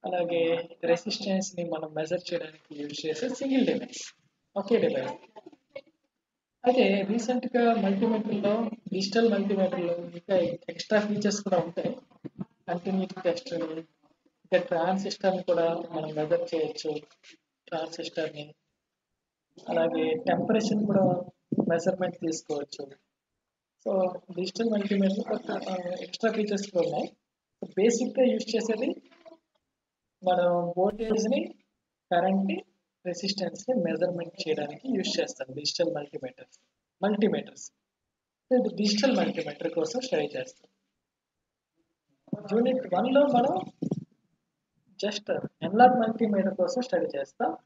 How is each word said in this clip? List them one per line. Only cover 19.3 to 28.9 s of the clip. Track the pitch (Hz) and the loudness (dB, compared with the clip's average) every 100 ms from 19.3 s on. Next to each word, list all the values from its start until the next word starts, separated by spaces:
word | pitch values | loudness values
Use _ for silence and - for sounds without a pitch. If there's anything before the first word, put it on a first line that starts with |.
| _ _ - - | _ _ -20 -4
అలాగే | 170 165 165 160 156 - | 0 2 2 0 0 2
టెంపరేచర్ని | 175 - 220 214 208 208 | 0 4 2 2 0 4
కూడా | 196 185 180 - _ _ - - | 4 4 2 -4 _ _ 0 2
మెజర్‌మెంట్ | 170 190 185 180 - 165 | 2 2 0 -2 -2 -4
తీసుకోవచ్చు. | 156 - 147 143 - 139 135 _ _ _ _ _ _ _ _ | -4 -4 -6 -4 -10 -14 -14 _ _ _ _ _ _ _ _
So | 220 196 185 180 _ 175 | -2 0 0 -2 _ -6
డిజిటల్ | 190 - 226 | -6 -2 0
మల్టీమీటర్లో | 208 202 202 190 202 240 | 0 0 2 2 2 -2
కొత్త, | 214 - 196 - | -4 -4 -6 -4
ఆ, | 185 175 180 - | -6 -6 -8 -8
ఎక్స్ట్రా | - 226 214 | -2 0 0
ఫీచర్స్ | 208 202 - | 0 -2 -2
కూడా | 180 156 | 0 0
ఉన్నాయి. | 151 - _ _ _ _ _ | 0 -6 _ _ _ _ _
So | - - | -10 2
బేసిక్‌గా | 214 233 254 - 247 | 2 4 0 2 2
యూజ్ | 220 - 226 | 2 0 -2
చేసేది | 220 220 269 | 0 -2 -2